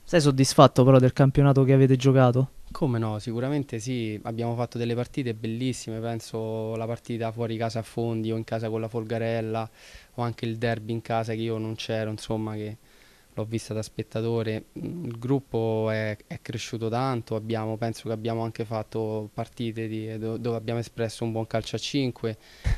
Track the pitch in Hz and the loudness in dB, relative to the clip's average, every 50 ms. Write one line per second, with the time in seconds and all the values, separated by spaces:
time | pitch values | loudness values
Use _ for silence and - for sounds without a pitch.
0 | - - - 170 143 143 135 131 135 - - - 143 127 - - 127 131 135 131 | -2 2 4 6 6 6 6 6 4 6 10 10 10 10 10 8 8 10 10 8
1 | 127 127 - - 139 135 - 147 139 143 135 135 135 127 135 135 135 131 131 127 | 8 6 6 6 4 4 6 6 6 6 6 6 6 6 6 6 6 6 6 6
2 | 127 139 131 135 127 123 120 131 135 - - - - - - - 170 135 120 113 | 6 6 6 6 6 6 6 4 2 0 -2 -12 -16 -12 -6 -2 0 0 0 0
3 | 113 110 107 104 101 120 113 117 123 135 147 147 135 - - 113 104 127 127 120 | 0 -2 -4 -4 -6 -6 -4 -4 -2 -2 -2 -2 -4 -4 -6 -8 -6 -4 -4 -4
4 | 113 110 107 101 - 120 113 113 117 117 117 120 120 - - 117 117 120 117 120 | -4 -4 -6 -6 -6 -6 -4 -4 -2 -2 -2 -2 -4 -4 -4 -4 -2 -2 -2 -2
5 | 123 - - 151 135 120 110 110 117 113 113 117 127 131 117 - - - 110 113 | -4 -4 -4 -4 -4 -4 -4 -4 -4 -6 -4 -2 -2 -4 -4 -4 -6 -8 -6 -6
6 | 113 117 117 113 - - - 113 110 110 110 110 110 110 113 110 113 113 117 113 | -4 -4 -6 -6 -8 -8 -8 -6 -4 -4 -4 -4 -4 -4 -4 -4 -4 -4 -6 -6
7 | - - 120 110 113 113 110 117 117 113 113 110 117 113 107 117 113 - - 120 | -6 -6 -6 -4 -4 -4 -4 -4 -4 -4 -2 -2 -4 -4 -4 -4 -6 -6 -4 -4
8 | 117 117 117 113 110 110 113 113 110 - 113 113 117 110 110 113 113 110 110 117 | -2 -2 -2 -2 -2 -2 -2 -4 -4 -4 -4 -4 -4 -4 -4 -4 -4 -4 -4 -6
9 | 110 110 117 113 113 113 113 113 110 110 110 113 113 110 _ - - - - - | -4 -4 -4 -4 -2 -2 -2 -2 -2 -4 -4 -4 -6 -8 _ -18 -20 -20 -20 -20
10 | - _ _ - 120 117 110 - - 117 113 113 120 117 117 110 107 107 117 113 | -20 _ _ -4 -4 -4 -4 -4 -6 -6 -4 -2 -2 -2 -2 -2 -4 -6 -6 -6
11 | - - 117 113 113 113 113 110 113 113 113 110 110 110 110 - - - 113 110 | -4 -2 -2 -2 -2 -2 -4 -4 -4 -4 -4 -4 -4 -6 -6 -6 -6 -4 -4 -4
12 | 110 110 107 104 - - 113 110 110 110 107 107 107 104 104 - _ _ _ _ | -4 -4 -6 -6 -6 -4 -4 -4 -4 -4 -6 -6 -8 -8 -10 -12 _ _ _ _
13 | _ _ _ _ _ _ - - 107 110 113 110 - - 107 110 107 - - - | _ _ _ _ _ _ -8 -8 -6 -4 -6 -6 -6 -4 -6 -6 -6 -6 -8 -10
14 | 107 - - 113 110 117 117 117 113 110 107 110 - _ - - 165 - - 175 | -8 -6 -4 -4 -2 -2 -2 -2 -2 -2 -4 -6 -6 _ -12 -10 -8 -8 -8 -8
15 | 165 120 117 113 117 120 139 135 135 - - 117 113 113 110 110 110 110 110 110 | -8 -8 -8 -6 -2 0 0 -2 -2 -2 -2 -2 0 0 0 0 0 0 -2 -2
16 | 110 107 104 - - - 165 - - - 120 110 - - - 110 117 110 110 120 | -2 -4 -6 -8 -10 -12 -14 -12 -10 -10 -10 -10 -8 -8 -8 -6 -4 -2 -2 -2
17 | 131 135 127 117 113 - 113 110 107 110 113 110 110 110 110 107 117 117 110 - | -2 -2 -2 -4 -4 -4 -6 -4 -4 -4 -4 -4 -2 -4 -4 -4 -4 -4 -4 -6
18 | - 110 113 110 107 113 113 113 113 113 - - 113 107 117 110 107 - - 113 | -6 -6 -6 -4 -4 -4 -2 -2 -4 -4 -4 -6 -6 -4 -4 -6 -6 -4 -4 -4
19 | 110 110 110 110 107 104 - - 113 - - - 120 113 107 113 113 107 110 110 | -4 -2 -4 -4 -6 -8 -8 -8 -10 -8 -6 -6 -6 -6 -4 -6 -6 -6 -6 -6
20 | 110 110 110 110 110 110 113 113 117 123 117 113 110 110 117 117 113 - - - | -6 -6 -6 -6 -4 -4 -4 -4 -2 -4 -4 -4 -4 -4 -4 -4 -4 -4 -4 -4
21 | 117 110 - - 120 117 110 113 113 - - 113 110 - - 110 - - - 143 | -4 -4 -2 -4 -4 -2 -2 -2 -2 -2 -2 -4 -2 -4 -6 -6 -4 -2 -2 0
22 | 135 123 117 - - 113 107 - - - - - - - - | 0 0 -2 -2 -4 -4 -4 -6 -12 -20 -12 -4 -2 0 0